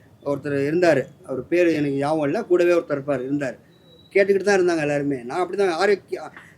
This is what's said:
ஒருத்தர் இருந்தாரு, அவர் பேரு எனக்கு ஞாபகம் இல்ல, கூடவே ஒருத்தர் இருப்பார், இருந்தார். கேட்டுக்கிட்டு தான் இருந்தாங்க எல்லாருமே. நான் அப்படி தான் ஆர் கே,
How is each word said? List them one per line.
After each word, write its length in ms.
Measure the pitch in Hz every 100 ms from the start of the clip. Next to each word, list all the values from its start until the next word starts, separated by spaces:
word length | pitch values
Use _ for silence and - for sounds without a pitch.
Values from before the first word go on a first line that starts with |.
| _ _
ஒருத்தர் 440 | 143 143 147 139 139
இருந்தாரு, 340 | 170 175 139 - -
அவர் 240 | - 131 -
பேரு 260 | 170 175
எனக்கு 220 | 156 147 139
ஞாபகம் 280 | 139 156
இல்ல, 200 | 143 196
கூடவே 280 | - 180 175
ஒருத்தர் 200 | 170 165
இருப்பார், 300 | 139 139 135
இருந்தார். 360 | 127 147 131 - _ _ _ - _
கேட்டுக்கிட்டு 300 | 196 196 196
தான் 180 | 190 196
இருந்தாங்க 200 | 180 165
எல்லாருமே. 420 | 147 143 143 135
நான் 160 | 120 160
அப்படி 200 | 175 190
தான் 120 | 196
ஆர் 360 | 165 202 196 -
கே, 140 | 151 151 - -